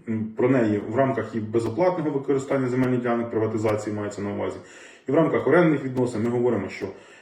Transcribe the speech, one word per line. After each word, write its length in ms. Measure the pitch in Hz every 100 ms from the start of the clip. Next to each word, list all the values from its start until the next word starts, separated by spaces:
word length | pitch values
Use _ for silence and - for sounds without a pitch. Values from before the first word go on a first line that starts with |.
| -
м, 180 | 110 107 -
про 120 | 127
неї 320 | 135 107 104 104
в 60 | 117
рамках 400 | 135 113 107 117
і 40 |
безоплатного 680 | 107 110 - 110 180 165 151
використання 580 | 139 135 135 - 135 127
земельних 340 | 127 127 123
ділянок, 300 | 120 120 117
приватизації 640 | 113 110 113 110 104 110 104
мається 260 | 101 -
на 120 | 101
увазі, 240 | 101 - - - - - - -
і 20 |
в 40 | 147
рамках 320 | 151 151 127
орендних 360 | 165 165 139
відносин 400 | 131 127 123 107
ми 60 | 117
говоримо, 400 | 120 120 104 95
що 180 | - 98 - - -